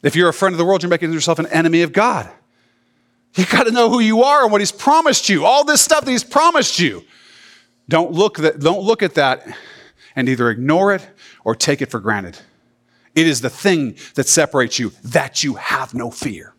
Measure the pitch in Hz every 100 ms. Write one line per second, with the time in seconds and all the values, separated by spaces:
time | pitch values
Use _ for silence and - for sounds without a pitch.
0 | 143 160 175 156 190 170 170 190 175 170
1 | 165 160 147 165 151 160 165 165 170 143
2 | 226 180 107 - _ _ _ _ _ _
3 | _ _ _ - 185 233 247 240 233 240
4 | 220 220 262 285 247 208 202 - - 311
5 | 320 254 - 185 165 269 285 294 - 311
6 | 269 247 - - 320 330 254 - 170 95
7 | - _ _ - - - _ _ - 160
8 | 170 165 208 202 156 156 147 190 196 220
9 | 190 160 139 131 - - - - - _
10 | _ - 127 127 120 110 131 160 196 196
11 | 190 _ - - - 113 - 143 131 117
12 | 98 104 92 92 - _ _ _ _ _
13 | _ - 165 135 123 - 202 175 135 -
14 | - - 131 151 151 143 120 - 113 -
15 | - 123 135 - 151 113 - - - 120
16 | 120 - 143 90 -